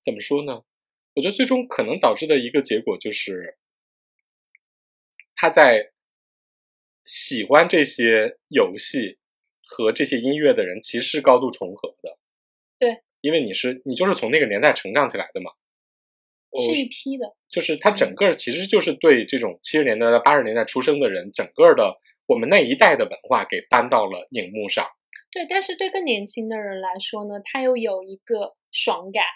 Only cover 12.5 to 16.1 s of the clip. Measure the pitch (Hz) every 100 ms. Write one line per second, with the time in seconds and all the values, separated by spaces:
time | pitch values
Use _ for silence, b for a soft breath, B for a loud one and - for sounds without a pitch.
12.5 | _ _ _ 240 226 _ _ 143 160 117
13.5 | 95 127 127 139 123 185 190 113 151 127
14.5 | 101 143 - 98 117 131 101 90 95 87
15.5 | _ _ _ _ _ _